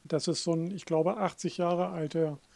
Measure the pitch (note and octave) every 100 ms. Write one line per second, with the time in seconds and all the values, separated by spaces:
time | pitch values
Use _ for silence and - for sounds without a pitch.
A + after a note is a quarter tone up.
0 | - D3+ - D3 E3+ E3 E3+ G3 - D#3+
1 | E3 A3 F#3 - F3 - F3 F3 F3+ F3
2 | D3+ E3 D#3 C#3+ -